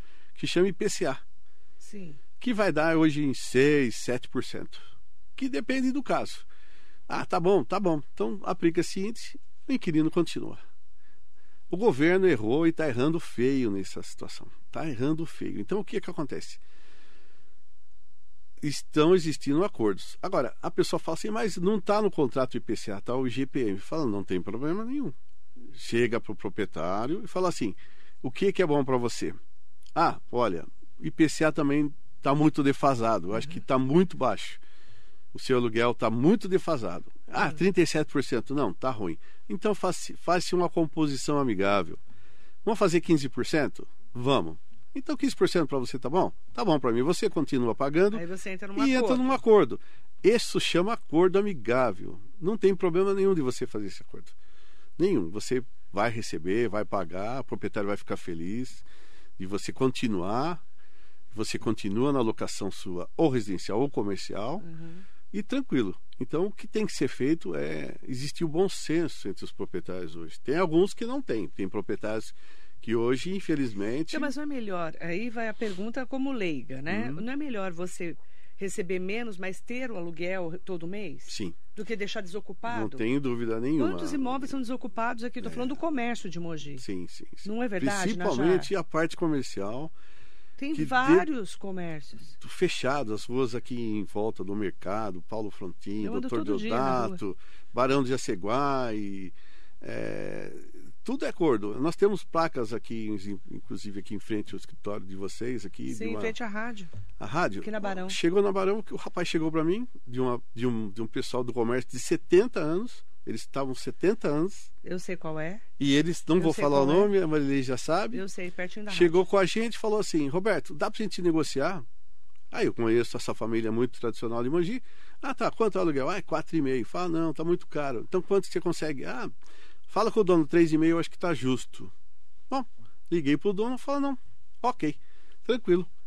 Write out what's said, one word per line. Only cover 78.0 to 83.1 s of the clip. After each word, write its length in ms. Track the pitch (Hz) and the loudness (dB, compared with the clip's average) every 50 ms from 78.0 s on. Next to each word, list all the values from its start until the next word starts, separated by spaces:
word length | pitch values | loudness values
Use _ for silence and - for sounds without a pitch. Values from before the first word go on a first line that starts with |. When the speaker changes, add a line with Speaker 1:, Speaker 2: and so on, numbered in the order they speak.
| 185 170 - - - - - - - - - | -4 -4 -4 -4 -4 -6 -6 -4 -4 -4 -4
Speaker 2:
receber 440 | - 196 190 - - 185 170 190 180 | -4 -4 -4 -2 -4 -2 -2 -2 -2
menos, 360 | 185 185 202 233 240 226 196 175 | -2 -2 -4 -4 -4 -4 -4 -4
mas 200 | 185 190 180 - | -4 -4 -4 -4
ter 320 | - - 233 254 262 247 | -4 -4 -4 -4 -4 -4
o 60 | 220 | -4
aluguel 640 | 185 170 170 165 156 175 180 190 190 175 165 165 185 - | -4 -4 -4 -4 -2 -2 -2 -2 -2 -2 -2 -4 -4 -4
todo 220 | - 185 170 165 | -4 -4 -2 -4
mês? 380 | 170 196 208 208 165 135 131 - | -4 -4 -4 -4 -4 -4 -4 -4
Speaker 1:
Sim. 260 | - - - - 85 - - - - - | -4 -4 -4 -4 -4 -4 -4 -4 -4 -4
Speaker 2:
Do 100 | 208 202 | -4 -4
que 120 | - 226 | -2 -2
deixar 240 | 185 202 196 - 226 | -2 -2 -2 -2 -4
desocupado? 640 | 202 175 175 208 - - 190 - - 233 240 240 | -4 -4 -4 -4 -4 -4 -4 -4 -2 -2 -2 -2
Speaker 1:
Não 60 | 110 104 | -2 -2
tenho 300 | - - 110 113 | -2 0 2 2